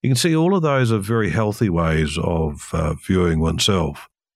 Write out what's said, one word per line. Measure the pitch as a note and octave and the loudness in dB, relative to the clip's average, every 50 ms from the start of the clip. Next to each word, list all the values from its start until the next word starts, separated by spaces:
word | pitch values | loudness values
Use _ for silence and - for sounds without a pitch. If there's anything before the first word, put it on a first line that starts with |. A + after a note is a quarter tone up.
you | - B2+ | -2 -2
can | C3+ | 0
see | B2 - E3+ D#3+ | 0 2 2 2
all | D#3+ D#3+ F3+ G3+ | 2 2 2 2
of | F#3+ D#3+ | 2 0
those | D3+ C#3 C3 B2+ A2+ | 0 2 2 2 2
are | A2+ | 0
very | G#2+ F#2+ G2+ A#2 A2+ G#2+ F2+ | 0 0 0 0 0 0 0
healthy | D2+ A2+ A2 G#2+ G2+ - A#2 G2 | 0 0 0 0 0 0 0 0
ways | E2 E2+ E2 D#2+ D#2+ D#2 D#2 D2 D2 | 2 2 2 2 2 2 0 0 -2
of, | D#2+ D#2 F2 E2+ D#2+ D#2+ D2+ C#2+ - - - - | -2 -2 -2 0 0 -2 -2 -4 -8 -10 -6 -4
uh, | D#2+ D#2+ D#2 D#2 | -2 -2 -2 -4
viewing | - - - F#2+ F#2 F2 E2+ E2 D#2+ | -4 -2 0 0 2 2 2 2 0
oneself. | D#2+ D#2+ D#2+ - - - G2+ F2+ D#2+ C#2+ D2 - - - _ _ _ _ _ | 0 0 0 0 0 0 0 0 0 -2 -6 -10 -16 -20 _ _ _ _ _